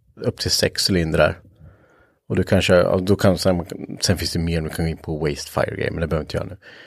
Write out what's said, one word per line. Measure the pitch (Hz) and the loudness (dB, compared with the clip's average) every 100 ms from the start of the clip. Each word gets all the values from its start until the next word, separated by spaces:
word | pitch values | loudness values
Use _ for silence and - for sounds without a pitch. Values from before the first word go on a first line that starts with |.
| _ - | _ -6
upp | - - | -6 -4
till | - | -2
sex | - 82 - - | 0 0 0 0
cylindrar. | 95 80 80 78 87 - _ - - _ _ _ _ - | 2 2 4 2 2 -10 _ -20 -20 _ _ _ _ -4
Och | 92 | -2
du | |
kan | 92 98 | 2 2
köra, | - 90 90 | 6 4 4
och | 95 | 2
då | 92 98 | 2 4
kan, | 104 87 | 4 2
sen, | 95 87 82 - - 95 | 2 0 -2 -10 -12 -4
sen | - 95 | -2 0
finns | 82 | -2
det | 85 | -2
mer, | 82 85 | -2 -2
du | 78 | -2
kan | - | -2
gå | 82 | -4
in | 76 | -4
på | - 78 | -6 -4
Wastefire-grejer, | 78 71 - - - - 69 | -2 -4 -6 -2 -2 -2 -4
men | 80 | -4
det | 82 | -2
behöver | 80 | -2
inte | 76 - | -4 -6
jag | - | -6
nu. | 98 - - | -12 -20 -20